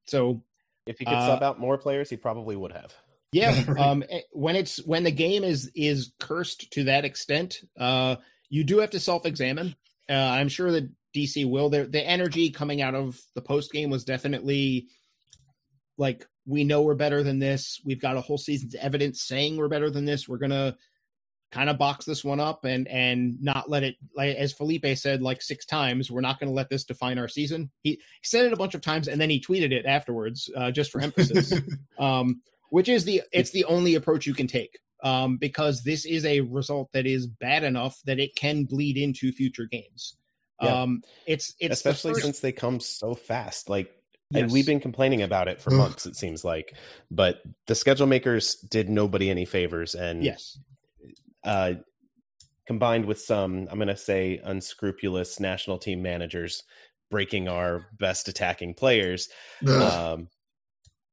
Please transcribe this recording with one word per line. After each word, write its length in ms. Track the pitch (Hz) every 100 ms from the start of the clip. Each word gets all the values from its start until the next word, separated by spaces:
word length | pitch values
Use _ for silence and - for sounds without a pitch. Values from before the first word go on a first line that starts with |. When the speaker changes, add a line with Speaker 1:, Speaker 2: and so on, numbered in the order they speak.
| -
Speaker 1:
so 360 | 143 123 117 - _ _ _ -
Speaker 2:
If 120 | 117
he 80 | 123
could 80 |
Speaker 1:
uh, 120 | 120 123
Speaker 2:
sub 140 | 131
out 160 | 139 131
more 200 | 123 135
players, 320 | 143 139 143
he 80 | 117
probably 380 | 123 113 110 101
would 160 | 92
have. 220 | 85 - - _ _ _
Speaker 1:
Yeah. 320 | 160 233 123
Speaker 3:
<laughs> 40 | 143
Right. 100 | 143
Speaker 1:
Um, 240 | 139 143 -
eh, 100 | 180 -
when 240 | 156 156 185
it's, 280 | 180 -
when 200 | 165 165
the 60 | 170
game 340 | 143 165 202
is, 260 | 190 147 127
is 380 | - 147 143 123 -
cursed 500 | - 160 170 - -
to 120 | -
that 220 | 135 139 147
extent, 540 | - - 143 185 - - -
uh, 380 | 123 131 131 127 - _ _
you 140 | 143
do 140 | 147 202
have 120 | 214
to 100 | 208
self-examine. 760 | - 175 170 151 127 143 175 151 _ _ -
Uh, 40 |
I'm 360 | 139 131 127 143
sure 240 | 143 180
that 180 | 165 135 - _
D 120 | 143 143
C 180 | -
will. 260 | 135 135 147
The, 140 | 143
the 180 | 131 151
energy 460 | 147 180 180 156 165
coming 320 | 135 147 143
out 140 | 131 135
of 220 | 135 127 - -
the 40 |
post 280 | - 143 143
game 180 | 147 147
was 120 | 135
definitely 840 | - 127 139 139 139 139 135 127 120 _ _ _ _ - _ _ _ _ _ -
like, 300 | 139 117 - _ -
"We 180 | 143
know 180 | 147 147
we're 120 | 151
better 280 | 139 147 143
than 160 | 139 135
this. 420 | 135 135 - -
We've 160 | 147 131
got 160 | 135 131
a 40 |
whole 180 | - 147
season's 360 | 147 143 123
evidence 480 | 123 139 139 143 127
saying 340 | - 131 147 156
we're 120 | 147
better 220 | 151 151
than 140 | 143
this. 240 | 143 143 -
We're 100 | 123
gonna 380 | 139 139 135 127 _ _ _ _ _ _ _
kinda 220 | - 139
box 300 | 135 143 139
this 200 | - 143
one 160 | 143 143
up 240 | 151 156
and, 240 | 131 127 127
and 520 | 131 127 123 123 123
not 260 | 139 135 135
let 140 | 147
it," 140 | 135 - 139 143
like, 200 | 143 135
as 160 | 139
Felipe 340 | - 151 160 143 135
said, 260 | 139 135
like, 200 | 127 131
six 240 | - 143 -
times, 440 | 156 135 127 131
"We're 100 | 123
not 200 | 127 135
gonna 120 | 143
let 180 | 135 135
this 140 | 135
define 340 | - 127 127 127
our 100 | 117
season." 420 | - 147 160 143 -
He, 80 | 143
he 80 | - - _
said 220 | - 233 247
it 60 |
a 40 | 226
bunch 180 | 190
of 60 | 165
times, 280 | 156 156 147
and 120 | 143
then 100 | 156
he 100 | 143
tweeted 320 | - 185 151
it 140 | 127 120
afterwards, 640 | 143 - 120 110 127 - 131
uh, 140 | 127
just 200 | 127 143
for 100 | 123
emphasis. 520 | 143 165 147 185 135 175 139 143
Speaker 3:
<laughs> 200 | - -
Speaker 1:
Um, 420 | 139 131 127 123 - _ _
which 180 | 165 185
is 160 | 240
the, 120 | 175 190
it's 140 | -
Speaker 2:
It's 180 | 180 170
Speaker 1:
the 140 | 190
only 320 | 165 170 180 160
approach 300 | 156 156 143
you 40 |
can 120 | 131 127
take, 320 | 123 110 - _ _
um, 360 | 135 131 131 127
because 440 | 143 135 151 131
this 220 | 123 151 156
is 180 | 165
a 160 | 151 143
result 500 | 127 131 135 147 131
that 120 | 135
is 220 | 131 131 123
bad 380 | 110 123 147
enough 360 | 147 127 127 -
that 160 | 139 135
it 160 | 139 -
can 260 | 143 151
bleed 320 | 139 135 147 135
into 360 | 143 131 131
future 340 | 127 131 - 113
games. 480 | 120 - - - - _ _ _ -
Speaker 2:
Yeah. 200 | 131 127
Speaker 1:
Um, 200 | 127 120 - - -
it's, 260 | 151 - -
it's 240 | 165 135
the 80 | 139
Speaker 2:
Especially 220 | 143 165
Speaker 1:
first 120 | 151
Speaker 2:
since 160 | 143 139
they 120 | 135
come 260 | 123 123 127
so 340 | - - 107
fast. 540 | 120 - 117 107 - -
Like, 220 | 101 95 _ _ _ -
and 100 | 139
Speaker 1:
Yes. 80 | 120
Speaker 2:
we've 140 | 131 139
been 120 | 147
complaining 420 | 135 120 135 127
about 280 | 98 98 90
it 120 | -
for 120 | -
Speaker 3:
Ugh. 60 | 135
Speaker 2:
months, 280 | 123 - -
it 80 | -
seems 280 | 92 80
like. 320 | 87 82 - - - - -
But 320 | 85 92 - - - -
the 80 |
schedule 320 | 113 - 135 139
makers 480 | 131 127 113 -
did 340 | - 98 110 101
nobody 420 | 104 104 98 95
any 160 | 90 90
favors, 480 | 98 87 82 85 85
and 260 | 87 85
Speaker 1:
Yes. 340 | 131 - - - - - _ _ - - _ _
Speaker 2:
uh, 300 | - 101 92 90 - _ _ _ _ _ _ _ -
combined 400 | 113 120 113 104
with 140 | 107
some, 460 | - 107 95 92 95
I'm 100 | 101
gonna 160 | 101 98
say, 440 | - 98 92 92
unscrupulous 960 | - 95 - - 101 95 101 90 90 -
national 380 | 98 92 - 90
team 240 | - 90
managers 600 | 92 87 85 87 85 - - - - _ _
breaking 380 | 104 98 104 92
our 380 | 87 90 87 80 107
best 300 | 95 92 -
attacking 460 | - 90 87 87
players. 540 | 85 131 117 95 90 - - - - 135
Speaker 3:
Ugh. 40 | 135 117 85 82 82
Speaker 2:
Um, 80 | 82 _ _ _ _ _ - _ _